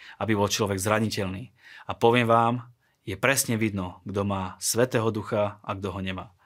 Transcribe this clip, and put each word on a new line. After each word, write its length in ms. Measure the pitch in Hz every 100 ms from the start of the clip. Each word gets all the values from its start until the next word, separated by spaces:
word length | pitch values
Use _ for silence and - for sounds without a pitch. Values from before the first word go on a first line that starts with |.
| - -
aby 160 | 104 107
bol 160 | 101
človek 240 | - 104 98
zraniteľný. 800 | 98 107 110 104 98 95 127 _ - - -
A 80 | 95
poviem 320 | 117 120 117
vám, 400 | 117 117 123 120 _ _ _ -
je 80 | 95
presne 400 | 127 135 - 113
vidno, 480 | 110 101 92 -
kto 240 | - 98 98
má 320 | 98 92 -
Svätého 480 | - 110 127 123 113
Ducha 560 | 107 101 107 104 -
a 80 | -
kto 220 | 101 98 98
ho 60 |
nemá. 320 | 95 92 90 _